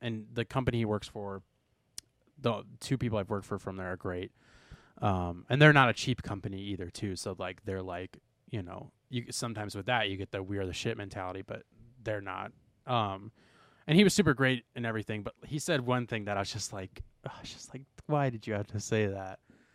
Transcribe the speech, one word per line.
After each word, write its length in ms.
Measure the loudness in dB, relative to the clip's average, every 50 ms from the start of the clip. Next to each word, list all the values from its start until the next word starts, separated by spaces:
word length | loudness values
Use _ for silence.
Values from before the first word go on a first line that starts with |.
and 240 | -6 -4 -4 -4 -8 -6 -4
the 100 | -4 -4
company 340 | 0 0 0 0 2 2 2
he 60 | 2
works 240 | 2 0 -2 -2 -8
for, 320 | -10 -8 -8 -6 -8 -8 -12 _ _ _ _ _ _ _ _ _ _ -20 -20 _ _ _ _ _ _ -2
the 240 | 0 0 0 0 -6 -12 -16 -14
two 180 | -2 -2 0 0
people 180 | 0 0 0 0
I've 120 | 0 0
worked 160 | -2 -4 -2
for 120 | -4 -6 -4
from 180 | -4 -6 -6
there 160 | -4 -4 -6
are 40 | -6
great. 360 | -4 -4 -4 -4 -4 -6 -8 -10 _ _ _ -20 -20 -20 -20 -20 -20 -20 -20 _ 0
Um, 460 | 2 2 2 2 0 -2 -4 -8 -2 0
and 140 | 6 10
they're 100 | 10 10
not 160 | 10 10 8 6
a 60 | 4
cheap 280 | 0 0 -2 -2 -2
company 380 | -4 -6 -6 -6 -6 -6 -8 -6
either, 300 | -6 -6 -6 -6 -6 -8
too. 260 | -8 -6 -4 -4 -4
So, 180 | -4 -6 -8 -6 -6
like, 260 | -6 -8 -8 -8 -6
they're 180 | -4 -4 -4
like, 360 | -4 -6 -6 -8 -8 -10 -12 -20 _ _ _ _ _ -8
you 120 | -6 -6
know, 300 | -6 -6 -10 -12 -12 -16 _ _ _ _
you 160 | -6 -6 -6 -4
sometimes 440 | -6 -4 -4 -4 -4 -4 -6 -6 -6
with 120 | -6 0
that 240 | 0 2 2 2 0
you 60 | -2 -4
get 120 | -6 -6
the 120 | -6 -6
"we 160 | -4 -4 -2 -2
are 80 | -2
the 60 | -4 -4
shit" 220 | -2 -2 -2 -2 -4
mentality, 440 | -6 -8 -8 -8 -6 -6 -8 -10 -10
but 160 | -10 -12 -12 -12 _ _ -20 -20 -20 -20 -10
they're 180 | -6 -4 -4 -4
not. 320 | -4 -6 -8 -8 -8 -10 -12 -18 _ _ _ _ _
Um, 460 | 0 0 2 2 0 -2 -6 -10 -14 -18 _ -20 _ _ -20 -20 -20 _ _ _
and 100 | 6 8
he 80 | 10 10
was 80 | 10 8
super 200 | 6 6 6 6
great 300 | 6 4 4 4 2 -4 _ _
and 80 | -4 -4
everything, 360 | -2 -2 -2 -4 -4 -6 -6
but 120 | -6 -8 -12 _ -10
he 120 | -8 -6 -4
said 220 | 0 0 0 0
one 260 | 2 2 2 2 2
thing 200 | -2 -4 -4 -2
that 100 | -2 0
I 40 | 0
was 120 | -2 -2
just 200 | -4 -6 -8 -6
like, 300 | -8 -8 -10 -10 -12 -14 -16 -16 _ _ -12
I 60 | -12 -12 -10
was 100 | -14 -14
just 220 | -14 -16 -16 -14 -14
like, 80 | -16 -16 _ _ -16 _
"Why 220 | 0 2 2 2 2
did 160 | 0 -4 -4
you 60 | -2
have 140 | -2 -2 -2 -4
to 120 | -6 -6
say 260 | -2 2 2 2 2
that?" 320 | 2 0 -4 -8 -10 -12 -14 _ _ -20 _ _ _